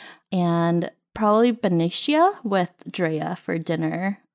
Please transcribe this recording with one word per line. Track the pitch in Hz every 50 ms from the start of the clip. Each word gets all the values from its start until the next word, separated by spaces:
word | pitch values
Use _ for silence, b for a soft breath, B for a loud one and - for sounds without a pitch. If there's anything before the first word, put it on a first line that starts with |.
| B B B B B _ -
and | 180 175 170 170 170 170 170 170 170 165 - - _ _ _ -
probably | - 220 208 208 220 233 247 233
Benicia | 240 - 196 180 165 165 170 - - - - 294 311 339 381 403 - -
with | 214 196 190 180 180 - _ - -
Drea | - - 180 160 160 151 156 160 175
for | - - - 170 165
dinner. | 165 - 165 160 165 156 165 165 185 196 196 - _ _ _